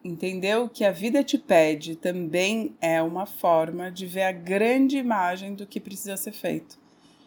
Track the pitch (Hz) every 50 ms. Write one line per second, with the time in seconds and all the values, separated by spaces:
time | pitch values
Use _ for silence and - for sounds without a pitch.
0 | - 180 165 160 185 185 190 185 185 196 214 233 247 233 - - 220 196 175 165
1 | 202 240 240 285 277 - - - - - 196 165 156 156 156 147 156 165 160 -
2 | - 180 180 180 175 156 160 175 185 202 220 226 214 - - _ 165 165 165 165
3 | 165 165 170 180 202 - - - - 175 165 160 160 165 165 175 180 185 180 185
4 | 190 180 175 190 190 190 185 175 170 175 190 202 220 233 254 269 269 262 285 277
5 | 247 240 220 196 180 180 185 185 196 196 202 196 202 196 - 208 - 196 196 -
6 | - 196 196 196 - 214 208 - - 175 156 160 - - - - _ _ _ _
7 | _ _ _ _ _